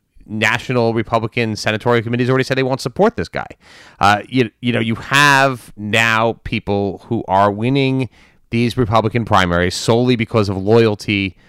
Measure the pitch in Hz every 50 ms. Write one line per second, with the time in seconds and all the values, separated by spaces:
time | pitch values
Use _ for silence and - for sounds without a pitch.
0 | _ _ _ - - - 107 107 110 107 117 120 - - 127 123 117 113 113 117
1 | 113 - 123 117 107 107 - 123 117 110 107 - - 110 107 110 - 123 120 117
2 | 107 117 120 120 123 120 131 131 131 - 139 127 135 127 135 131 - 135 - -
3 | 190 220 - - 82 - - 67 53 - - _ _ - - - - - - -
4 | - 101 104 104 101 - 120 131 120 104 _ - - 120 117 117 113 113 113 -
5 | - - 135 139 147 143 139 135 135 139 127 117 - - - - 104 107 104 113
6 | 113 113 113 110 113 117 107 - - - - 107 - - 101 101 101 98 87 -
7 | - - 117 107 - - 92 95 101 104 101 104 110 123 135 143 135 131 131 131
8 | 131 117 _ _ _ _ _ _ _ - - 117 120 120 - 123 123 92 117 113
9 | 107 113 - 120 110 - 107 95 92 87 85 87 90 90 - - - - 113 117
10 | 123 123 127 110 113 - - 113 104 98 98 95 92 101 113 117 117 110 104 -
11 | - - 104 98 98 92 - _ _